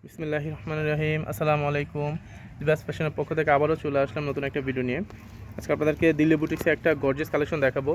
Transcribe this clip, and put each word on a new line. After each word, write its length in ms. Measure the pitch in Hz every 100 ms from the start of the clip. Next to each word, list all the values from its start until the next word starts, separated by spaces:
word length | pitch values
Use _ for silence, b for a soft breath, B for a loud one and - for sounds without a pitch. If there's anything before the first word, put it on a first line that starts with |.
বিসমিল্লাহির 480 | - - 156 151 151 151
রহমানির 320 | 165 156 151
রহিম। 280 | 151 156 156 -
আসসালামু 320 | 151 156 151 143
আলাইকুম। 400 | 147 147 151 147 160 B B B -
লিবাস 220 | 143 156
ফ্যাশনের 300 | - - 156 147
পক্ষ 120 | 147 156
থেকে 120 | 151 143
আবারও 200 | 151 160
চলে 140 | 151 139
আসলাম 200 | 139 156 147
নতুন 120 | 139 139
একটা 120 | 147 135
ভিডিও 160 | 131 123
নিয়ে। 120 | 131 208 B B B B -
আজকে 120 | - 147
আপনাদেরকে 300 | 151 151 165 156
দিল্লি 180 | 156 156
বুটিক্সে 260 | 151 160 - 151
একটা 140 | 170 147
গর্জিয়াস 260 | 139 135 156
কালেকশন 240 | 151 147 160 135
দেখাবো। 260 | 135 139